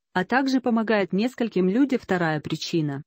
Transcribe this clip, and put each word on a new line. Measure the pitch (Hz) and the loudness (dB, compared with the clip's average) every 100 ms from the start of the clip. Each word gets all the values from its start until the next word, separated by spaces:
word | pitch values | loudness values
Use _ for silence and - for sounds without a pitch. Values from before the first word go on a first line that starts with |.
| _ | _
а | 185 | -4
также | 185 247 269 262 | 0 0 2 0
помогает | 247 226 214 208 180 | 2 0 2 0 0
нескольким | 185 247 - 233 180 185 | 0 -2 -2 -2 0 2
людям. | 220 277 247 | 2 2 0
Вторая | - 180 165 151 | -2 0 0 -2
причина, | - 160 - 170 147 139 | -4 -6 -2 -2 -2 -4